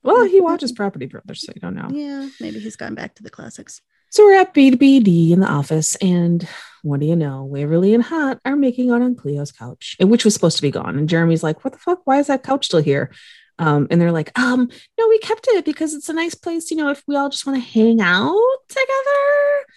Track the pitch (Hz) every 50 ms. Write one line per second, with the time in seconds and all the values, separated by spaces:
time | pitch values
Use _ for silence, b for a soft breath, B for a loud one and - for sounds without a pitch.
0 | _ - 392 494 466 381 359 392 359 330 339 349 294 240 247 233 202 196 - -
1 | - - - - _ - - - - - - - - 175 - - - - 269 294
2 | 294 285 277 277 269 277 269 - 233 - 214 220 208 220 208 - - - - -
3 | - - _ _ 208 220 - - - - - - 302 - - - _ _ _ _
4 | _ _ - - 427 403 392 381 370 370 _ 294 269 269 247 - 285 277 269 269
5 | 220 196 170 170 165 160 175 190 190 - - 147 143 - 160 156 156 - - -
6 | 196 185 180 175 170 170 170 170 170 B B B B B B B - 151 143 139
7 | 147 156 170 170 156 143 135 135 135 135 143 139 147 147 160 170 185 202 220 233
8 | 233 - 330 320 294 269 262 - _ 254 277 294 277 254 247 254 247 247 240 240
9 | 247 254 247 247 - 143 143 143 143 - - _ 113 123 - _ - - - -
10 | 185 190 233 233 - 214 208 - - 165 - - 147 139 - - - - - 143
11 | 156 156 175 165 170 170 165 160 160 156 156 _ _ 269 - - - 349 359 359
12 | _ 285 269 285 285 - 277 262 - - 269 277 - - - 165 147 160 139 139
13 | - - b b b b b b b b b - 165 156 147 147 143 - 165 170
14 | 170 170 165 160 156 - _ 240 254 254 247 254 247 247 B B B B _ -
15 | 453 440 453 440 - - 440 453 - 539 453 370 302 311 294 - 320 302 311 294
16 | - - 311 320 330 339 - _ - 359 330 330 330 - 330 311 302 285 285 285
17 | _ - 285 277 277 285 277 - - 277 269 262 240 - - 226 220 226 226 226
18 | 196 175 180 190 226 285 349 415 466 508 539 523 _ _ - 539 539 539 539 539
19 | 539 554 571 571 554 571 587 571 571 571 571 571 554 b b